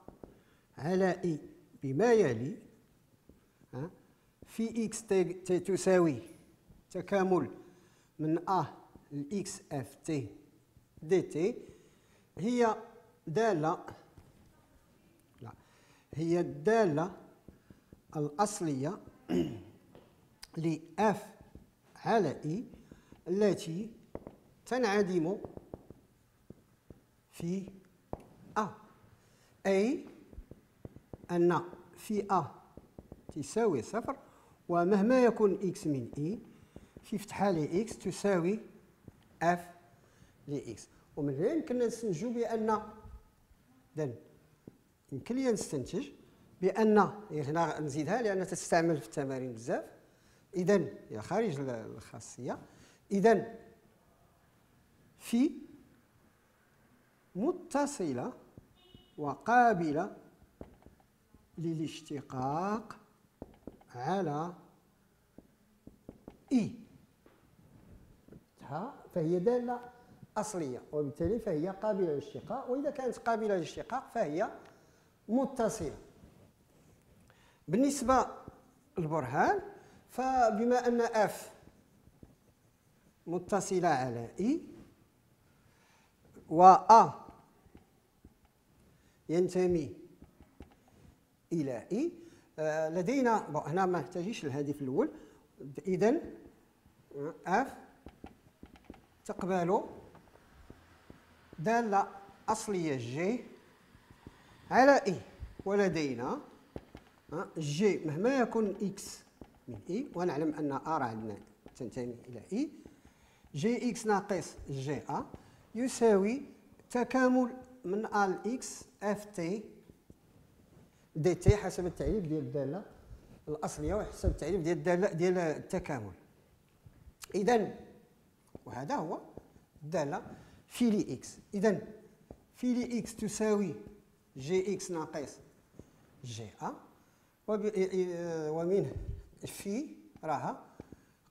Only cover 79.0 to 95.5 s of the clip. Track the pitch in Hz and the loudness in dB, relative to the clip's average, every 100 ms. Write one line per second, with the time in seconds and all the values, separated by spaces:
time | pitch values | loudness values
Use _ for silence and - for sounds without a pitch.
79 | 151 160 123 147 269 403 - - - - | -2 -2 0 2 4 2 -4 -16 -20 -20
80 | - - 262 262 226 208 240 247 247 240 | -12 -4 0 4 4 4 2 4 4 2
81 | 226 220 196 - - - - - _ _ | 2 4 2 0 -14 -20 -20 -20 _ _
82 | - _ - _ _ _ _ _ _ _ | -20 _ -20 _ _ _ _ _ _ _
83 | _ _ - 175 180 202 - 185 170 135 | _ _ -6 -6 0 -2 0 2 2 2
84 | 127 117 117 - 214 330 - - - _ | 0 -4 -8 -2 0 0 -4 -18 -20 _
85 | _ _ _ _ _ _ _ _ _ _ | _ _ _ _ _ _ _ _ _ _
86 | _ _ - - - 165 185 180 - 220 | _ _ -20 -20 -2 10 12 12 12 10
87 | 165 - - - - _ - - _ _ | 10 2 -16 -20 -20 _ -20 -20 _ _
88 | _ _ - _ _ _ _ _ _ _ | _ _ -20 _ _ _ _ _ _ _
89 | _ _ - 165 180 185 180 170 131 - | _ _ -2 2 2 2 2 2 -2 -10
90 | - - - _ - _ - _ _ - | -20 -20 -20 _ -20 _ -20 _ _ -20
91 | - _ _ _ _ 170 139 117 - 220 | -20 _ _ _ _ -2 -2 -4 -4 -2
92 | 339 - - - _ - 156 156 156 175 | -2 -6 -18 -20 _ -4 -2 0 0 0
93 | 175 277 240 220 - 147 143 175 185 170 | 2 2 4 2 0 -6 -2 0 2 0
94 | 135 180 180 233 147 139 143 143 131 147 | -2 -6 -6 -6 -4 -4 -4 -4 -2 0
95 | 302 - - - _ | 0 -4 -20 -20 _